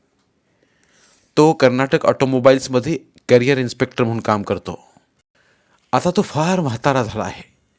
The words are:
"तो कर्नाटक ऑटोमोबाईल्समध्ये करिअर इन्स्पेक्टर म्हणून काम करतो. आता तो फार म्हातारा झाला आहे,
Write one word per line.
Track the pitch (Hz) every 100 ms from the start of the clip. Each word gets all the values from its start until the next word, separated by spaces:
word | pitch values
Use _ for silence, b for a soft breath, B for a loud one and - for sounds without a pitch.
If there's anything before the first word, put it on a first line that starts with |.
| _ _ _ _ _ _ _ _ _ _ _ _ _ -
"तो | 151
कर्नाटक | 156 131 123 135 160 -
ऑटोमोबाईल्समध्ये | 123 135 131 131 135 - 127 135 165 _ _ -
करिअर | 123 123 135
इन्स्पेक्टर | 120 - 123 -
म्हणून | 117 113
काम | 110 107
करतो. | 95 95 - 90 _ _ _ _ _ _ _ _ _ _ -
आता | 131 175
तो | 175
फार | 151 143 160 185
म्हातारा | 147 117 147 135
झाला | 110 107
आहे, | 92 - - _ _